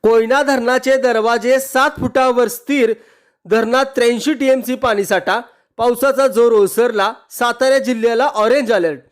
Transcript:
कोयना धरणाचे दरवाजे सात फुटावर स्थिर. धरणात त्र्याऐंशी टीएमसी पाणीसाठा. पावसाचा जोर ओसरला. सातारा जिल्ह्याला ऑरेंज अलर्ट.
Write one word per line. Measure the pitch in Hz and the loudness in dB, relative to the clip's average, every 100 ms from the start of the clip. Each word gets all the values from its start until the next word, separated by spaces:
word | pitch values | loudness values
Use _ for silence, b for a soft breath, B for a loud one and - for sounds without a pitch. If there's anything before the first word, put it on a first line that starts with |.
कोयना | 214 226 226 269 | 4 2 2 0
धरणाचे | 285 262 233 254 262 269 | 0 0 0 -2 0 0
दरवाजे | 254 226 220 233 226 262 | 2 0 0 -2 0 0
सात | 262 262 285 294 | 0 0 0 -2
फुटावर | 254 262 262 247 240 | -4 0 0 0 -2
स्थिर. | 240 - 285 226 214 b b b b 170 | -4 -4 0 0 -2 b b b b -2
धरणात | 220 226 254 269 | -2 0 0 0
त्र्याऐंशी | 269 240 240 277 | 0 0 0 -2
टीएमसी | 277 269 262 247 254 | -2 0 0 -2 -4
पाणीसाठा. | 254 202 196 190 180 214 240 b b - | -2 -2 0 -2 0 -4 -4 b b -4
पावसाचा | 240 240 269 269 269 | -2 0 0 2 0
जोर | 214 233 | 2 4
ओसरला. | 220 196 - 240 214 196 233 _ | 4 2 0 0 0 -2 -4 _
सातारा | - 240 240 262 269 | -4 -4 0 0 0
जिल्ह्याला | 233 233 233 233 277 | 0 -2 0 0 -2
ऑरेंज | 214 214 277 233 | 0 0 0 0
अलर्ट. | 214 170 139 _ | 0 -2 -6 _